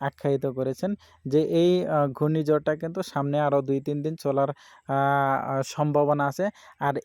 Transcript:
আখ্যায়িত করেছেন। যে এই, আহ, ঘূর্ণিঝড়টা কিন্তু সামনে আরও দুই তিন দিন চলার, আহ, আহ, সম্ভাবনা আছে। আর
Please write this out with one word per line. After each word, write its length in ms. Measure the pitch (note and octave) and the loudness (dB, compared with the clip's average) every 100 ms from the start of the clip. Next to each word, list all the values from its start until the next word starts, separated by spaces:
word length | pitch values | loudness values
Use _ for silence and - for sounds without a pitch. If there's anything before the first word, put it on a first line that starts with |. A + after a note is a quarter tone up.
আখ্যায়িত 460 | C#3 - C#3+ C#3 C#3 | -8 -4 -2 0 -2
করেছেন। 480 | C3 C3 B2+ F#3+ G#3 - _ C3 | -2 -4 -2 -4 -4 -10 _ 0
যে 140 | D3 | 2
এই, 460 | D#3 E3 F3 F3+ F3 | 2 2 4 2 2
আহ, 200 | D#3 C#3+ | 0 0
ঘূর্ণিঝড়টা 720 | - D3+ D#3 D3+ D3+ D#3 D#3 | 0 0 0 2 2 0 -4
কিন্তু 260 | E3 F3+ | -6 -6
সামনে 380 | F3 C#3+ C#3+ D3 | -6 -4 -2 0
আরও 220 | D3 C#3 | 2 2
দুই 180 | C3+ C#3 | 2 -2
তিন 220 | C#3+ D3 | -2 -4
দিন 140 | D3+ D#3+ | -4 -4
চলার, 340 | D3 C3+ C#3 | -2 0 0
আহ, 60 | C#3+ - - - | -4 -18 -18 -4
আহ, 720 | C#3 C#3 C#3 C#3 C3 A#2+ C3+ C3+ | 0 2 2 2 0 -2 -4 -4
সম্ভাবনা 600 | - D3 D3 D3 D3 C#3 | -2 0 2 2 2 0
আছে। 240 | D#3 G3+ - - - | -2 -6 -6 -18 -4
আর 140 | C#3+ C#3 | -2 -2